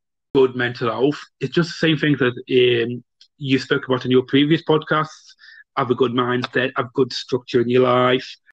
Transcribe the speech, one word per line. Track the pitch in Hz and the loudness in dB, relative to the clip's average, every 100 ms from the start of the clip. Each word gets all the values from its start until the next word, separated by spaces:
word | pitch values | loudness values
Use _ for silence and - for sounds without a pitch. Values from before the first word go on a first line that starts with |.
| _ _ _ | _ _ _
good | 139 131 123 | 2 2 2
mental | 123 120 120 | -4 -4 -4
health, | 110 139 147 - _ | 0 0 -2 -10 _
it's | 131 | -4
just | - 165 | -2 -2
the | - 160 | 0 0
same | 156 | 0
things | 156 135 | 0 0
that, | 127 | 0
um, | 123 - 131 123 120 117 123 - _ _ _ | -2 0 2 4 2 -2 -6 -12 _ _ _
you | 139 131 | -2 -2
spoke | 131 139 - | 0 -4 -2
about | 127 | -4
in | 123 | 2
your | 127 127 | 2 2
previous | 139 147 156 | 2 2 0
podcasts. | - 156 151 156 151 - - - - - _ - | 2 0 0 -2 -2 -10 -20 -20 -20 -20 _ -6
Have | 123 | -2
a | |
good | 123 127 | 0 0
mindset, | 120 120 123 123 127 127 - | 0 -2 -2 -4 -4 -4 -4
have | 120 | -6
good | - 123 | -2 -2
structure | - - 127 - 127 | -4 -6 -6 -2 0
in | 117 | 2
your | 123 | 2
life. | 127 123 127 131 - - _ | 4 4 2 0 -2 -16 _